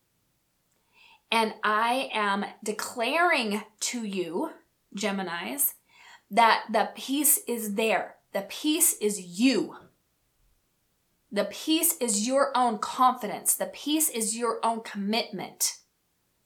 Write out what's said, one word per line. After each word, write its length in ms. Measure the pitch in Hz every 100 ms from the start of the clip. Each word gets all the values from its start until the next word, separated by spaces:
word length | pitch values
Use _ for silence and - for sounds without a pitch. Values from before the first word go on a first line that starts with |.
| _ _ _ _ _ _ _ _ _ _ - _ _
And 240 | 226 220 196
I 460 | 214 214 233 254 262
am 320 | 220 208 202 190 -
declaring 1000 | - 208 - 247 226 311 349 311 220 208 - _
to 220 | - 247
you, 480 | 220 190 170 175 320 - _ _ _ 196
Geminis, 800 | 208 196 185 170 196 277 - - _ _ - - _
that 340 | 202 226 - -
the 200 | 220 202 -
piece 440 | - 277 269 - -
is 280 | 233 214 202
there. 400 | 226 185 - - _
The 100 | 196
piece 500 | 196 - 302 311 330
is 260 | - 214 190
you. 560 | 180 175 254 220 - - - _ _ _ _ _ _ _ _ _ _ _ _ _ _
The 140 | 202 -
piece 520 | - - 320 330 -
is 300 | 240 202 220
your 240 | 269 277 254
own 220 | 247 214
confidence. 760 | - - 262 247 208 156 - -
The 120 | 190
piece 420 | - 285 302 294
is 280 | 226 214 226
your 220 | 240 -
own 180 | 233 226
commitment. 960 | 220 202 196 220 240 185 151 - - - _ _ _ _ _ _